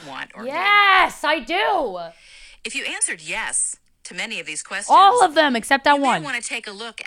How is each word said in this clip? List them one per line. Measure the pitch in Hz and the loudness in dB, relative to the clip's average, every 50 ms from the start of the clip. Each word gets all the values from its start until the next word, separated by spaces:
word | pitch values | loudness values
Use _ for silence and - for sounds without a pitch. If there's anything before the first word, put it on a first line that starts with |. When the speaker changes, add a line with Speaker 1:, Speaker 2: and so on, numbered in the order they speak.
| 170 | -16
Speaker 1:
want | 143 131 135 135 - - | -14 -14 -14 -14 -14 -14
or | - | -12
need? | 220 254 | -10 -6
Speaker 2:
Yes, | 277 330 370 403 403 415 403 392 381 381 349 359 - - - | -6 -2 0 2 4 4 4 6 6 4 4 2 0 -4 -2
I | 294 311 330 | -2 -2 -2
do. | 226 226 320 381 427 453 403 349 294 214 185 175 170 165 170 _ _ - - - - - - _ _ | -2 -4 -2 -2 0 0 0 -2 -2 -4 -6 -10 -12 -14 -16 _ _ -20 -20 -20 -20 -20 -20 _ _
Speaker 1:
If | 220 - | -10 -10
you | - - | -8 -8
answered | - 349 403 - - - 165 | -8 -2 0 0 -2 -2 -8
yes | 156 156 180 214 220 - - - - - - - _ _ _ _ _ | -8 -8 -6 -6 -6 -4 -4 -4 -4 -6 -8 -14 _ _ _ _ _
to | - - | -14 -10
many | 180 196 220 220 180 | -10 -8 -8 -8 -10
of | 165 | -10
these | 160 151 151 | -10 -10 -12
questions, | - - 202 196 202 - 269 | -10 -8 -8 -8 0 4 6
Speaker 2:
All | 339 381 392 494 494 381 | 8 8 8 6 6 2
of | 349 285 | 4 4
them | 320 311 285 247 | 2 2 2 2
except | 226 190 - 277 269 - | -2 0 0 0 2 4
that | 294 285 | 4 4
Speaker 1:
you | 285 | 4
Speaker 2:
one. | 277 262 220 170 | 4 0 0 0
Speaker 1:
may | 160 | -2
wanna | 285 262 240 | -6 -8 -8
take | - - - 233 - | -8 -8 -10 -8 -10
a | 214 | -10
look | 202 196 226 233 214 - - | -12 -12 -12 -12 -12 -12 -10